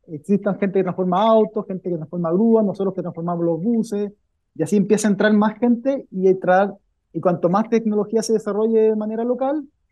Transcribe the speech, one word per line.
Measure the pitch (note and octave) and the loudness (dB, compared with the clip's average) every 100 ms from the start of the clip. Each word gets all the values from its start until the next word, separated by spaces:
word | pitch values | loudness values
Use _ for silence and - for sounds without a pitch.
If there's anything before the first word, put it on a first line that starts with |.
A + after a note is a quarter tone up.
| - | -18
existan | D#3 - G3+ G3+ F#3 | -12 -2 -2 -2 -4
gente | G3 F#3+ | -2 0
que | |
transforma | F3+ F3 F#3 F3+ | -2 -2 -2 2
autos, | A3 A3+ G#3+ A3 - | 4 4 2 -2 -8
gente | F#3 F#3 | -8 -6
que | E3+ | -8
transforma | D#3 F3+ E3 | -6 -6 -2
grúas, | F3 A3+ A3+ | 2 4 4
nosotros | G#3 F3 F#3+ | 2 -2 -4
que | F3+ | -4
transformamos | E3+ E3 E3+ F3 | -8 -8 -6 -2
los | E3+ E3 | -2 -2
buses, | G3 A#3 A3 G3+ G#3 G3+ _ _ _ - | -2 -2 -2 -4 -6 -10 _ _ _ -6
y | |
así | D#3 G#3 | 0 0
empieza | F#3+ G#3 G#3+ | 2 2 2
a | |
entrar | G3 G#3 | 2 2
más | G#3+ G#3+ G#3+ | 4 2 0
gente | A#3+ A#3+ C4+ C#4 - | 0 0 0 -4 -6
y | F#3 F#3 | 0 2
entrar, | F#3 F3+ F#3 G3+ G#3 _ _ _ | 2 2 2 2 -4 _ _ _
y | E3+ | -4
cuanto | F3+ E3+ F3 | 0 0 2
más | G3 A3+ | 0 2
tecnología | A3+ A3+ G#3 G#3 A3 | 0 0 -2 0 -2
se | G#3+ | 0
desarrolle | A3 G#3+ G3+ A3 A3+ | -2 -2 -2 2 4
de | A3 G#3+ | 2 2
manera | G#3+ A3 | -2 -4
local, | A#3+ B3 C4 D4+ C#4+ _ _ | -4 -2 -2 -4 -8 _ _